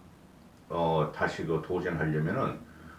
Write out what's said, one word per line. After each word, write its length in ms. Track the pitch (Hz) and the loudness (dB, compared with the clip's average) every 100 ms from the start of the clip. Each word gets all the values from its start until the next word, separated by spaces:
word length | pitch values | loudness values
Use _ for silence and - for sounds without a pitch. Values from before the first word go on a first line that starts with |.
| - - - - - - - | -18 -20 -20 -20 -20 -20 -6
어, 420 | 85 82 82 73 | 0 2 4 2
다시 320 | - 85 - 82 | 2 0 0 0
그 160 | 78 | 0
도전하려면은 920 | - 90 87 80 80 76 78 135 110 - - - - | 0 -2 0 0 2 2 2 2 0 -4 -12 -18 -18